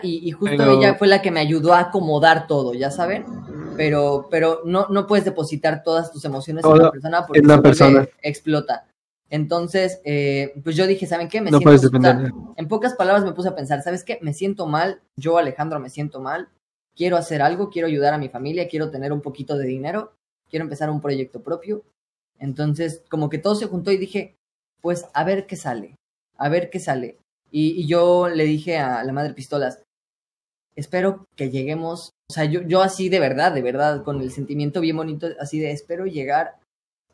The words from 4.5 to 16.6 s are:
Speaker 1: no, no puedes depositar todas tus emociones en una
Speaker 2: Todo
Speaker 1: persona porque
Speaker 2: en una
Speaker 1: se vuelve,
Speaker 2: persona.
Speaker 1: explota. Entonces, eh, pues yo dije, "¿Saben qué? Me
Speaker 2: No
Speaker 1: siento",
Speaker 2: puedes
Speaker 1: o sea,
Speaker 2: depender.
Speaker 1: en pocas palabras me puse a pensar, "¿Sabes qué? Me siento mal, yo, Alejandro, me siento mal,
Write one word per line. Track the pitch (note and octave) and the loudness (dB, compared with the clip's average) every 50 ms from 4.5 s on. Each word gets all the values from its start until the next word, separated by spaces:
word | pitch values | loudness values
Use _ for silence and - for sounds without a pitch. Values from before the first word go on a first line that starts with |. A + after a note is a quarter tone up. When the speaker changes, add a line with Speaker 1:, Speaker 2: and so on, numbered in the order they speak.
| E3 E3 E3+ | 0 -2 -2
Speaker 1:
no, | E3+ F3+ F#3+ G3+ - | -2 0 0 0 0
no | G3 G3+ G3 | 0 -2 0
puedes | G3+ G#3 G3 - | 2 2 2 2
depositar | F#3+ - E3 D3 D3 D#3 D3 - D#3 D#3 D#3 - | 0 -2 -4 -4 -6 -4 -2 -2 -2 -2 -2 0
todas | E3 E3 E3 E3 E3 | 0 0 0 0 -4
tus | - C#3+ - | -8 -10 -8
emociones | D3 C3+ C3+ C3+ D#3+ D#3 D#3+ D#3+ | -8 -8 -8 -8 -8 -2 4 6
en | D#3 | 8
una | D#3 D#3+ | 10 10
Speaker 2:
Todo | E3 D#3 | 8 6
Speaker 1:
persona | D3 C3+ C#3+ D#3+ E3 F3 - | 4 0 -4 -2 -2 -2 0
porque | - D3 D3+ | 4 6 8
Speaker 2:
en | D3 | 10
una | D3+ D3 | 10 10
Speaker 1:
se | C#3 | 10
vuelve, | - C#3+ C3 - | 10 8 8 8
Speaker 2:
persona. | C#3+ C#3 C#3 C3+ C3+ - - _ | 8 8 8 8 6 2 -4 _
Speaker 1:
explota. | - D3 C#3+ - - D#3 D3+ D3 D3 - A#2+ A2+ - _ _ _ _ _ _ _ _ - | -8 -8 -8 -6 -4 -2 -2 -2 -2 -4 -6 -6 -8 _ _ _ _ _ _ _ _ -8
Entonces, | D3 D#3 D3+ D3+ E3+ E3+ F3 E3+ F#3 F#3+ F#3 F#3 F#3 - - | -6 -4 -2 -2 -2 -4 -2 -2 -2 0 0 -2 -4 -6 -6
eh, | D3 D3 C#3+ C#3+ C#3+ C#3 C#3 C#3 C#3 - C#3+ C#3 | -4 -2 -2 0 0 -2 -2 -4 -6 -8 -10 -6
pues | E3 D#3 | -4 0
yo | E3 F#3+ | 0 2
dije, | F#3+ G3 F#3+ F#3 | 0 0 -2 -2
"¿Saben | C#3+ E3+ E3+ E3+ - | -4 -4 -4 -4 -4
qué? | - A3 | -6 -4
Me | G#3 E3+ | 2 4
Speaker 2:
No | D3 C#3+ | 4 6
Speaker 1:
siento", | - D3+ | 10 10
Speaker 2:
puedes | C#3+ C3 B2+ | 10 10 8
Speaker 1:
o | B2+ B2+ B2+ | 6 4 4
sea, | B2+ B2+ B2 | 6 6 4
Speaker 2:
depender. | B2+ C3+ B2 - - - - - | 4 0 -4 -6 -10 -14 -14 -12
Speaker 1:
en | - E3 | -10 -6
pocas | D3+ A3 G#3+ A#3+ B3 B3 | -4 -2 -2 -2 -2 -2
palabras | - F#3 F#3 G3+ G3+ G3 | 0 2 2 2 2 2
me | F#3 D#3 | 0 -4
puse | F3+ F3+ F#3 | -4 -4 -6
a | - | -6
pensar, | D#3+ C3+ C3+ C#3+ C#3 | -6 -6 -4 -4 -4
"¿Sabes | C#3 F3 F3+ F3+ - | -4 -6 -6 -6 -8
qué? | - A3+ - | -10 -10 -8
Me | D#3+ D3+ D3 | -8 -8 -8
siento | - F#3+ G3 G3+ G3+ F3 | -6 -4 -6 -4 -4 -4
mal, | D#3 D3+ D#3 F3 G3 F#3+ - _ _ _ | -4 -2 -2 -2 -2 -4 -8 _ _ _
yo, | C3+ C3+ E3 E3+ | -8 -2 0 2
Alejandro, | E3+ D#3+ C3+ C3 - D3+ D#3+ D#3+ D3 | 2 0 0 -2 -6 -6 -6 -6 -8
me | B2+ B2+ | -10 -12
siento | - D3 D3 D3 - C3 | -10 -10 -10 -10 -10 -10
mal, | C3+ C3 D3+ F3+ F#3 - _ _ | -10 -8 -8 -8 -10 -14 _ _